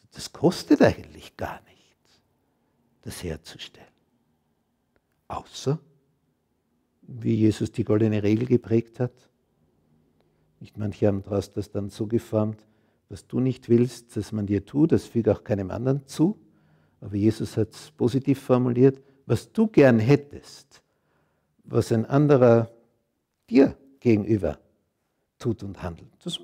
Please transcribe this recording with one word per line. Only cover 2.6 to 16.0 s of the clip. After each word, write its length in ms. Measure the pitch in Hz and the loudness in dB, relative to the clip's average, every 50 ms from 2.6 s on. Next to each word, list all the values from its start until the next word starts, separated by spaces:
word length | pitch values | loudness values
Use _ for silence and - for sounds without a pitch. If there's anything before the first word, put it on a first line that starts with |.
| _ _ _ _ _ _ _ _ | _ _ _ _ _ _ _ _
das 200 | - 110 95 - | -16 -16 -14 -12
herzustellen. 640 | - 87 80 - - - - - - - _ - - _ _ _ _ _ _ _ _ _ _ _ _ _ _ _ _ _ _ _ _ _ _ _ _ _ _ _ _ - | -10 -10 -10 -12 -14 -18 -20 -20 -20 -20 _ -20 -20 _ _ _ _ _ _ _ _ _ _ _ _ _ _ _ _ _ _ _ _ _ _ _ _ _ _ _ _ -14
Außer, 500 | - 98 - - - - - 131 143 165 _ _ _ _ _ _ _ _ _ _ _ _ _ _ _ _ _ _ _ _ _ _ _ _ | -14 -14 -14 -16 -16 -10 -6 -6 -6 -6 _ _ _ _ _ _ _ _ _ _ _ _ _ _ _ _ _ _ _ _ _ _ _ _
wie 320 | _ - 131 117 113 117 117 | _ -20 -14 -8 -4 -2 0
Jesus 360 | 110 107 110 104 - 110 104 | 2 2 2 0 0 -4 -6
die 140 | - - 107 | -6 -6 -2
goldene 380 | - 107 107 110 110 107 107 | 0 0 0 2 0 0 0
Regel 240 | 101 101 110 113 123 | 0 0 0 0 0
geprägt 540 | 123 123 117 - - 113 113 113 - - - | 0 0 0 0 0 0 0 -2 -2 -6 -8
hat. 300 | 127 120 - _ _ _ _ _ _ _ _ _ _ _ _ _ _ _ _ _ _ _ _ _ _ _ _ _ _ _ _ - | -8 -8 -8 _ _ _ _ _ _ _ _ _ _ _ _ _ _ _ _ _ _ _ _ _ _ _ _ _ _ _ _ -20
Nicht 160 | - - - | -20 -18 -12
manche 300 | 104 104 104 95 - 117 | -8 -8 -8 -2 0 2
haben 160 | 104 101 98 | 2 2 0
daraus 300 | 98 - 104 101 95 - | -4 -4 -4 -4 -4 -4
das 180 | - 107 101 - | -8 -10 -10 -8
dann 200 | - 101 101 101 | -8 -10 -8 -8
so 160 | - - 113 | -8 -8 -6
geformt, 600 | 104 117 113 - - - 107 107 107 107 - _ _ _ _ _ _ _ _ _ - | -4 -4 -4 -4 -2 -2 -2 -2 -2 -4 -10 _ _ _ _ _ _ _ _ _ -20
„Was 180 | 101 95 - | -20 -20 -14
du 120 | _ - 123 | _ -6 -4
nicht 300 | 123 131 120 - - - | -2 -2 -4 -4 0 2
willst, 480 | 117 120 123 131 - - - _ - | 4 4 4 2 -4 -10 -18 _ -10
dass 160 | 110 101 - | -10 -8 -6
man 140 | 110 110 101 | -6 -6 -4
dir 200 | 98 101 98 95 | -2 -2 -2 -4
tut, 260 | - - 139 151 165 | -4 -2 0 2 2
das 120 | 143 101 - | 2 0 0
füge 280 | - - 117 107 113 | -2 -4 -2 0 0
auch 120 | 101 - - | 0 0 -2
keinem 260 | - 117 101 98 90 | -6 -4 -4 -4 -6
anderen 360 | 90 104 120 131 135 143 | -8 -6 -2 -2 -2 -4